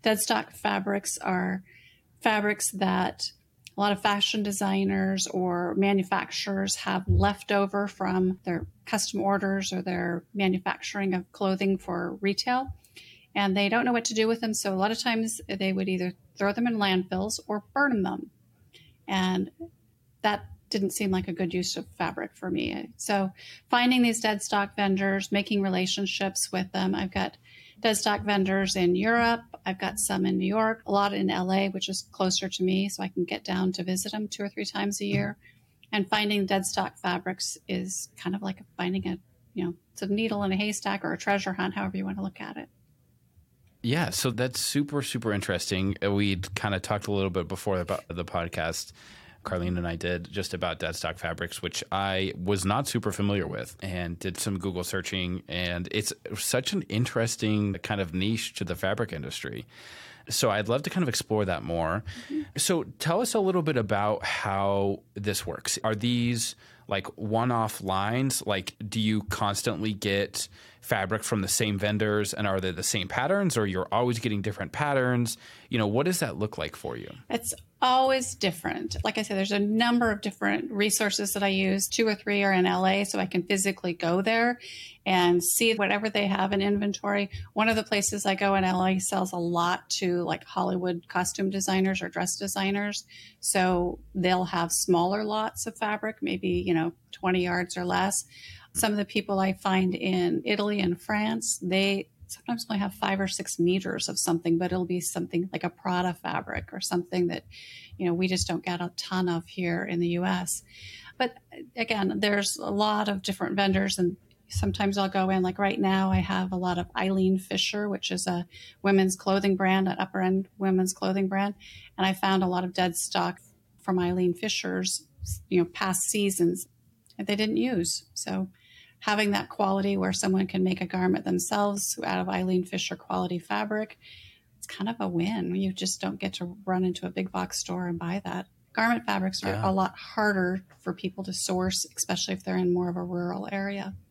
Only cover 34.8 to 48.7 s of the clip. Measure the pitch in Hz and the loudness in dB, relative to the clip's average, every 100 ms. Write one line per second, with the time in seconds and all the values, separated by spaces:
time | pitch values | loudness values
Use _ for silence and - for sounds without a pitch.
34.8 | 202 202 202 202 202 214 - _ _ _ | -4 -2 -2 0 -2 -6 -18 _ _ _
35.8 | - 214 190 214 208 208 190 196 190 - | -4 -2 2 2 2 2 2 0 0 -2
36.8 | 185 - 180 180 185 185 - - - 185 | -4 -4 -2 -2 -4 -6 -6 -8 -6 -4
37.8 | 185 - - - 175 196 196 190 - - | -4 -8 -10 -8 -4 -4 -4 -8 -12 -6
38.8 | 180 190 180 - _ _ _ 202 175 170 | -2 -2 -4 -6 _ _ _ -4 -4 -6
39.8 | _ - 196 208 226 208 196 190 208 202 | _ -8 -2 0 0 0 0 0 0 -2
40.8 | 196 196 - - - 202 196 190 190 196 | -2 -2 -2 -4 0 0 0 -2 -4 -2
41.8 | 196 190 190 196 190 - 107 - - _ | -4 -4 -6 -4 -6 -8 -12 -10 -14 _
42.8 | _ _ _ _ _ _ _ _ _ _ | _ _ _ _ _ _ _ _ _ _
43.8 | 117 151 165 - 131 113 127 - - 143 | 0 2 2 0 -2 0 -2 -2 -2 0
44.8 | 143 147 131 120 113 101 92 87 - 95 | 0 -2 -2 -2 0 0 0 -2 0 0
45.8 | 95 - 101 101 104 95 92 - 107 95 | 0 0 2 2 2 0 -2 -4 -2 -2
46.8 | - 104 104 101 98 92 85 95 - 92 | -2 -2 0 0 0 -2 -4 -4 -2 -2
47.8 | 87 95 - 87 87 92 85 - 82 | -2 -6 -6 -8 -4 -4 -4 -2 -4